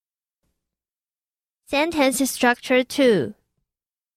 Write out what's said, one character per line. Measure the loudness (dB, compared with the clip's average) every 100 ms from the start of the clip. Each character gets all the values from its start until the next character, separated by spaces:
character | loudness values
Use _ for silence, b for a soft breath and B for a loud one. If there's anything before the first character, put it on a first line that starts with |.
| _ _ _ _ _ _ _ _ _ _ _ _ _ _ _ _ -6
Sentence | -2 -2 0 0 0 -4
structure | 0 0 0 0 -2
two。 | 0 0 2 2 -2 -10 _ _ _ _ _ _ _